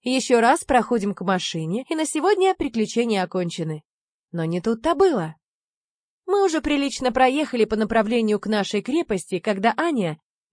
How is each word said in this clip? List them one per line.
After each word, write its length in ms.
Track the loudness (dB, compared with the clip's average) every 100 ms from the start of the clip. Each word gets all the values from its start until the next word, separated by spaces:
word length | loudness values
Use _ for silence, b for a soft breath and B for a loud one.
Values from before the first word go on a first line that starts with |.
ещё 380 | -2 -2 2 4
раз 240 | 4 2
проходим 500 | 2 2 2 -2 -2
к 100 | -4
машине, 600 | -2 -2 -2 -6 -4 -6 -4
и 60 | -4
на 100 | -2
сегодня 480 | 0 2 2 2
приключения 680 | 0 -2 -2 -2 0 0 0
окончены. 580 | -2 -4 -4 -4 -8 -8 -14 _ _ _ _
Но 140 | -6
не 160 | -4 -2
тут-то 340 | -2 -2 -2
было. 400 | 2 2 2 -4 -10 _ _ _ _ _ _ _ _ -2
Мы 180 | 2
уже 160 | 2 0
прилично 500 | 0 0 -2 -2 -2
проехали 540 | 4 4 4 -2 0
по 100 | 0
направлению 640 | 2 0 0 2 0 2 0
к 80 | 0
нашей 360 | -2 -2 -4
крепости, 580 | -2 -2 0 -4 -4 -4
когда 340 | -2 0 0 0
Аня 440 | 0 0 -2 -6 _ _ _